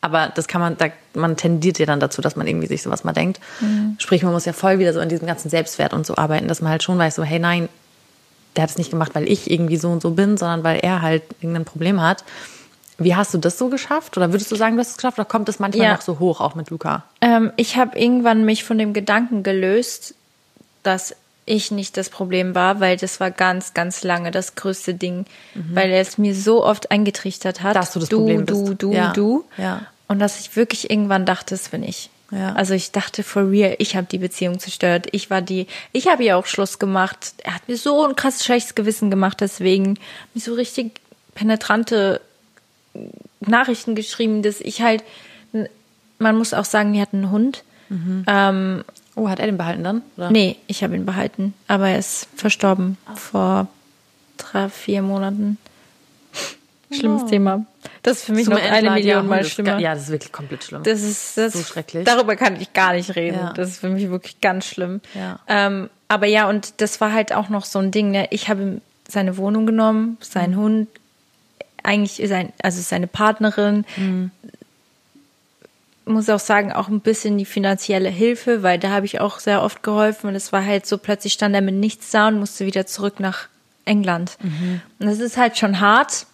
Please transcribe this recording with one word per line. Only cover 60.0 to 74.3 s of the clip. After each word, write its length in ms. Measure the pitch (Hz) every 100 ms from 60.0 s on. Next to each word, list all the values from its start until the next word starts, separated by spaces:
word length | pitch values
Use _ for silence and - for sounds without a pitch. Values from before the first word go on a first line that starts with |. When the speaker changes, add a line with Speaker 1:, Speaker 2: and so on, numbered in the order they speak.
Speaker 1:
ist 40 | 143
wirklich 220 | 156 -
komplett 320 | - 143 131
schlimm. 180 | - 147
Speaker 2:
Das 180 | 151 214
ist, 340 | 208 208 - -
das 160 | 220
Speaker 1:
So 100 | 185
schrecklich. 400 | 170 - 151 165 190
Speaker 2:
darüber 300 | 240 220 208
kann 220 | 233 180
ich 120 | 185
gar 200 | - 190
nicht 200 | 175 180 180
reden. 200 | 170 185
Speaker 1:
Ja. 140 | 180
Speaker 2:
Das 160 | 170 185
ist 80 | 180
für 80 | 185
mich 180 | 190 196
wirklich 300 | 180 - -
ganz 240 | 208 185 -
schlimm. 340 | - 180 190 -
Speaker 1:
Ja. 240 | 202 185 185 -
Speaker 2:
Ähm, 420 | 208 202 196 185 _ _
aber 180 | 214 208
ja, 220 | 214 208
und 260 | 208 - -
das 200 | 214 -
war 120 | 214
halt 200 | 220 214
auch 140 | - 202
noch 160 | 208
so 160 | 196 196
ein 100 | 190
Ding, 220 | 202 208
ne? 140 | 196 190
Ich 180 | 208 -
hab 100 | 202
ihm 220 | 196 185 _ _ _
seine 280 | 202 190 185
Wohnung 300 | 196 214 220
genommen, 500 | 220 220 220 220 233
seinen 320 | - - 180
Speaker 1:
Mhm. 60 | 185
Speaker 2:
Hund, 280 | 214 220 214 - _ _ _ _ _ _ - -
eigentlich 400 | - 208 202 - 208
sein, 260 | 190 180 -
also 180 | 196 180
seine 280 | 175 180 180
Partnerin. 760 | - 214 214 220 208 208 208 208 -
Speaker 1:
Mhm. 340 | 190 185 185